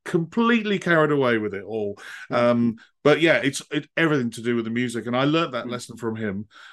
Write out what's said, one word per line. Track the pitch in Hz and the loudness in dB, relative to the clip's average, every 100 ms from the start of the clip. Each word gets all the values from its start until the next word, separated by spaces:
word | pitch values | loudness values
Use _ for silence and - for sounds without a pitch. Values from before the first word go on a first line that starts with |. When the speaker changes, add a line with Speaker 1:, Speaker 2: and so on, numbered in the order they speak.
Speaker 1:
completely | - 175 165 233 233 233 208 196 | -4 -2 -2 0 2 2 0 -2
carried | 175 165 151 | 2 2 4
away | 143 127 113 | 2 2 2
with | 107 | -2
it | 95 | -6
all. | 95 110 104 101 - - - | -6 -6 -6 -8 -14 -16 -4
Speaker 2:
Mm. | 127 | 2
Speaker 1:
Um, | 120 120 117 110 - _ | 4 4 2 -2 -12 _
but | 147 151 | 2 4
yeah, | 160 135 | 4 4
it's, | 135 139 - | 0 -4 -6
it, | 151 - - | -6 -4 0
everything | 165 147 117 | 2 2 0
to | 113 | -4
do | 117 117 | -2 -2
with | 113 | -2
the | |
music, | 117 123 113 113 | -4 -4 -6 -4
and | 123 | 0
I | |
learned | 143 160 160 | 2 2 0
that | 120 120 | -6 -8
Speaker 2:
Mm. | |
Speaker 1:
lesson | 120 - 113 | -10 -12 -8
from | 113 110 | -8 -4
him. | 107 95 107 - - | -6 -6 -10 -18 -20